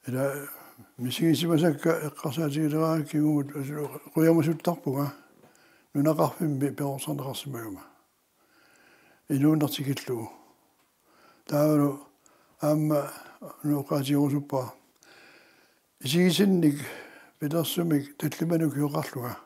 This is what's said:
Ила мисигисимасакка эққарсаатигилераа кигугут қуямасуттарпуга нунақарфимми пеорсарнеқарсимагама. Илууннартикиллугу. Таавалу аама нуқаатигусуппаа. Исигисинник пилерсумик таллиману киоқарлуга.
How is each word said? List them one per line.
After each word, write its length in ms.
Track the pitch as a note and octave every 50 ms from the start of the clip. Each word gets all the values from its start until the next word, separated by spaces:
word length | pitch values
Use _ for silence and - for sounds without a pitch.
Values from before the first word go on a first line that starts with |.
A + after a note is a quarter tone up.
| _ -
Ила 400 | B2 B2+ C3+ C#3 C#3 C#3+ C#3+ - - - - - - - - _ _ -
мисигисимасакка 920 | B2 B2+ B2 - E3 E3 D#3 B2 E3+ E3+ E3+ D3 E3 F3 C#3+ C#3 - E3+ D#3+ E3 D#3 D3+
эққарсаатигилераа 960 | - - - D#3 B2 D3+ E3 D3 C#3 D3+ D#3+ D3+ D3 D#3 D#3+ D#3+ D#3+ D#3+ D3
кигугут 480 | C#3+ - D3+ D3+ D3+ D3+ D3 C#3 C#3 - D3+ C3+ C3+ D3 D3 D3 C#3 - - - - -
қуямасуттарпуга 960 | D#3+ D#3+ E3 E3 E3 D3 D#3 E3+ D#3 - - E3+ - - D3 C3 C#3 C#3+ C#3+ - - - _ _ _ - - _ _ _ _ _ _ _ _ _
нунақарфимми 760 | D3 C#3 D#3 D#3 D3+ E3 C#3 - - F3+ D#3 C#3+ C3 C#3 C#3+
пеорсарнеқарсимагама. 1120 | B2+ - D3 C#3 C#3 C3+ - D#3 D3+ C#3+ C3 C3+ B2+ - - C#3+ C3 A#2+ A2+ A2 G2 - - - _ _ _ _ _ _ _ _ _ _ _ _ _ _ _ _ _ _ _ _ _ _ _ _ _ _ _ _
Илууннартикиллугу. 1040 | D3+ C3+ C#3 D3+ D#3 D#3 D3+ C#3+ - - D3 C3+ C3+ - - - B2+ A2+ - - - - - _ _ _ _ _ _ _ _ _ _ _ _ _ _ _ _ - _ _ _
Таавалу 600 | - D3 D3 D3 D#3 D3+ D3 C#3+ C#3+ C#3 C#3+ - - _ _ _ _ _ _ _ _ _ _
аама 500 | - D3 D3+ D#3 D3+ D3+ D3+ D3 C#3 C#3 - - - - - - - - - - -
нуқаатигусуппаа. 1080 | D3+ D3 C#3+ C#3 - D#3+ D3 C3+ C3 D3 C#3+ D3 C#3+ C#3 D3 C#3 C#3+ - C3+ B2+ A#2+ - - _ _ _ _ _ - - - - - - - _ _ _ _ _ _ _ _ _ _ _ _
Исигисинник 800 | - C3 C#3 E3+ F3+ F#3 E3 D3+ G3+ G3+ F#3+ F3 E3+ D3+ C#3+ D3 - - - - - - - - - - _ _
пилерсумик 760 | - D3 D3 E3+ D#3+ - - - E3+ E3+ D#3 C#3+ C3+ - - _
таллиману 540 | - D3+ - - D#3+ E3 E3+ E3 E3 D3+
киоқарлуга. 680 | C3 C#3 D3 C#3+ C#3+ D#3 D3 - - C3 A#2+ A#2+ A2+ - -